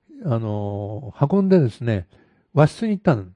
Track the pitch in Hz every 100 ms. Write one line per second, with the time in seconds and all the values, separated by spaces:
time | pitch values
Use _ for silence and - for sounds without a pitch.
0 | _ 294 202 117 110 104 101 101 101 107
1 | 127 - 143 196 196 190 127 - 117 104
2 | 85 _ _ _ _ - 151 - 226 202
3 | - 117 92